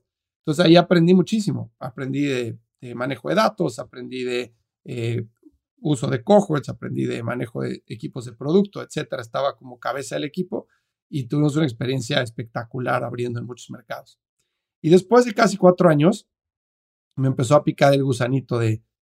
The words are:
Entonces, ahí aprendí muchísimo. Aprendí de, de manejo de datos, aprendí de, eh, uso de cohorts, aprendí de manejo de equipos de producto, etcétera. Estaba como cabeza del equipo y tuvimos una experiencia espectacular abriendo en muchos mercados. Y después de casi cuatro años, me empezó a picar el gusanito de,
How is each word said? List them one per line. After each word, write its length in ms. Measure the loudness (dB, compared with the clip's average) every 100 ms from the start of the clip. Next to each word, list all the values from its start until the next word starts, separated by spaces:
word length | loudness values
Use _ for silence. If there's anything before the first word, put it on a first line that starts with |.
| _ _ _ _
Entonces, 260 | -6 0 6
ahí 100 | 6
aprendí 380 | 6 4 6
muchísimo. 600 | 6 4 0 -2 -4 -8 _
Aprendí 460 | -14 -10 -6 -4
de, 360 | -2 -2 -4 -10 _ _
de 160 | -14 -8
manejo 340 | -6 -6 -2
de 60 | 0
datos, 440 | 0 0 -4 -4
aprendí 440 | -14 -14 -12 -8
de, 320 | -4 -4 -6 _ _ _ -12
eh, 420 | -6 -4 -4 -8 _ _ _ _ _
uso 240 | -4 -2 -2
de 160 | -4
cohorts, 460 | 4 4 4 -2 -6
aprendí 360 | -12 -8 -6 -4
de 180 | -4
manejo 380 | -6 -6 -8 -6
de 220 | -8 -8 -12
equipos 380 | -12 -12 -12 -14
de 80 |
producto, 480 | -10 0 2 2 -4
etcétera. 400 | -10 -10 -8 -10
Estaba 360 | -8 -4 -4 -6
como 220 | -16 -12
cabeza 360 | -8 -8 -8 -8
del 100 | -8
equipo 420 | -8 -8 -8 -12 _ _ _ _
y 180 | -8 -4
tuvimos 280 | 0 0 0
una 100 | -2
experiencia 560 | -2 -6 -4 -2 -2
espectacular 840 | -4 -8 -10 -10 -10 -8 -4 -4
abriendo 360 | -4 -6 -6 -8
en 60 | -10
muchos 240 | -14 -16
mercados. 480 | -20 _ -16 -16 _ _ _ _ _ _ _
Y 80 | 4
después 360 | 4 6 4 4
de 80 |
casi 240 | 2 0 4
cuatro 320 | 4 6 4
años, 400 | 6 4 2 -6 _ _ _ _ _ _ _ _ -4
me 100 | -2
empezó 280 | 0 4 4
a 80 |
picar 300 | 4 2 4
el 100 | 4
gusanito 540 | 2 0 0 -2 -2 -2
de, 260 | 0 -2 -6 _